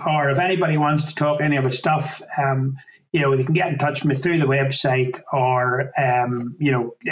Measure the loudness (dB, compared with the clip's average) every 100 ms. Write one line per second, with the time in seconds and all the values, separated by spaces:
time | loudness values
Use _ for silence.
0 | 0 0 2 2 0 0 0 2 2 2
1 | -2 0 0 2 2 2 0 0 0 0
2 | -2 -8 -8 -2 0 0 -2 -4 -14 -20
3 | _ 0 2 2 2 0 0 0 -2 0
4 | -2 0 0 2 2 2 0 -2 0 0
5 | 0 -4 -4 0 2 2 0 -2 -4 -2
6 | 0 0 0 -4 -6 -2 0 0 -2 -6
7 | -6